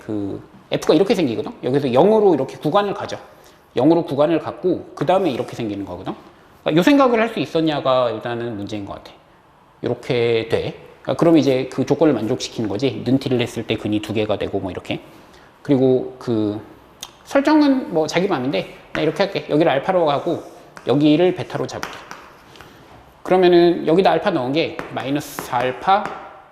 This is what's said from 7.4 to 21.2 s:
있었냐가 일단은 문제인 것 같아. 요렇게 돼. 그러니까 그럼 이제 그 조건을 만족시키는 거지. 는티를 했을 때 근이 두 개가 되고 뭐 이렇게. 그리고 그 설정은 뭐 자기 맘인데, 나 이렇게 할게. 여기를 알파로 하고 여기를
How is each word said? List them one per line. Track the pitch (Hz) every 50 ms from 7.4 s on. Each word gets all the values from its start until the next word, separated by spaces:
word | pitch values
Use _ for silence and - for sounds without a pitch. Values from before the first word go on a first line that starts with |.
있었냐가 | 143 - - 165 160 160 151 139 - 131 131 127 127 120
일단은 | 110 110 - 123 120 117 117 120 113
문제인 | 101 101 98 110 104 101
것 | 98 -
같아. | - - - - - _ _ _ _ _ _ _ _ _ _ _ _ -
요렇게 | 117 120 - - - 135 123 117 117 117 113 110 -
돼. | - 98 80 147 - - - - - - -
그러니까 | - 127 -
그럼 | - 170 165
이제 | 160 127 139 131 127 135 -
그 | - - 131
조건을 | - 147 - 165 156 143
만족시키는 | 113 113 107 127 123 - - - - 117 101
거지. | 98 104 135 131 113 110 107
는티를 | 120 131 131 - 131 127 117
했을 | 120 113 - 117 113
때 | - 120
근이 | 107 - 107 107 107
두 | 104 - 104
개가 | 107 107 101 101 95
되고 | 85 87 - 98
뭐 | 98 95
이렇게. | - - - - 104 - - - - - - - - - - - _ _ _
그리고 | - 143 127 131 131 127 127 117 - - -
그 | - - 120 107 107 104 104 110 - - - - - - - - - - - - -
설정은 | - - 277 277 302 302 311 302 277 269 254 247 220 190
뭐 | 160 156
자기 | 151 - 170 180
맘인데, | 202 180 135 123 135 160 190 175 - - - - - -
나 | - 156
이렇게 | 151 151 - 196
할게. | 190 - - - -
여기를 | 147 151 170 160
알파로 | 131 139 135 - 185 185 165 151
하고 | 143 135 - 175 160 110 - - - - - - - - -
여기를 | - 120 147 147 151 151 156